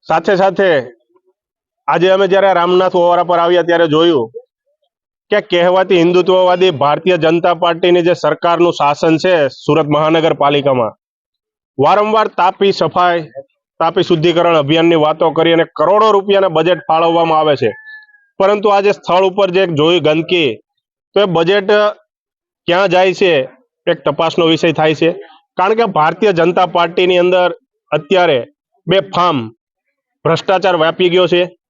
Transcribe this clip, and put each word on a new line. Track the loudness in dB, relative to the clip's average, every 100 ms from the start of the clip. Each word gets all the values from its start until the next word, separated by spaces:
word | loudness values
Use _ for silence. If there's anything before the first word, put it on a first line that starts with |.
| -4
સાથે | -4 -2 0
સાથે | 0 0 0 0 -4 _ _ _ _ _ _ _ _ _ -6
આજે | 0 0
અમે | 2 2
જ્યારે | 2 2
રામનાથ | 2 2 0 0 0
ઓવારા | 0 0
પર | 0 0
આવ્યા | 0 0
ત્યારે | 0 0 2
જોયું | 2 2 0 -6 -12 _ _ _ _ _ _ _ _ _
કે | -6
કહેવાતી | -2 0 0 0 2 2
હિન્દુત્વવાદી | 2 2 2 2 2 2 0
ભારતીય | 0 -2 -2 -2 0
જનતા | 0 0 0
પાર્ટીની | -2 -2 0 0 2
જે | 2
સરકારનું | 0 -2 -2 -2 2 0
શાસન | 0 -2 0 0 0
છે | 0 0 0
સુરત | -4 -2 -2 0
મહાનગરપાલિકામાં, | -2 0 0 0 0 0 0 0 -2 -2 -6 _ _ _ _ _ _ _ -2
વારંવાર | 0 2 0 -2 -2
તાપી | -2 -2 0 -2
સફાઈ, | 0 -2 0 0 -2 -6 -18 -20 _ _ _
તાપી | -4 -2
શુદ્ધિકરણ | -2 0 0 2 2 0
અભિયાનની | 0 2 2 2
વાતો | 0 0 -2
કરી | 0 0
અને | 0
કરોડો | -2 -2 0 2 2
રૂપિયાના | 2 2 0 2
બજેટ | 0 -2 -2
ફાળવવામાં | -2 0 0 0 0 0
આવે | 0 0
છે. | -2 -6 -18 -20 -20 _ _ _
પરંતુ | 0 2 2
આ | 2 0
જે |
સ્થળ | -2 -2 0 0
ઉપર | 0 0
જે | 0 0 0
જોઈ | 0 2 0
ગંદકી, | -2 -2 -2 -2 -4 _ _ _ _ _ -2
તો |
એ | 0
બજેટ | 0 0 -2 0 0 0 -4 _ _ _ _ _ _ -4
ક્યાં | 0 2
જાય | 2 0
છે | 2 0 0 -2 -12 _ _ -6
એક | -4
તપાસનો | -4 -2 -4 0 0
વિષય | 0 -2 0
થાય | -2 0
છે. | -2 -2 -14 -20 _ -4
કારણ | -2 0
કે | -2 0
ભારતીય | -2 0 -2
જનતા | 0 0 0 -2
પાર્ટીની | 0 -2 0 0 2
અંદર | 2 0 0 -4 _ _ _
અત્યારે | -6 -2 0 2 0 -4 _ _ _ -4
બેફામ | -4 -2 -2 -2 -2 -6 -16 _ _ _ _ _ _ -4
ભ્રષ્ટાચાર | -4 -2 -2 0 0
વ્યાપી | -2 0 0
ગયો | 2 2
છે. | 0 -2 _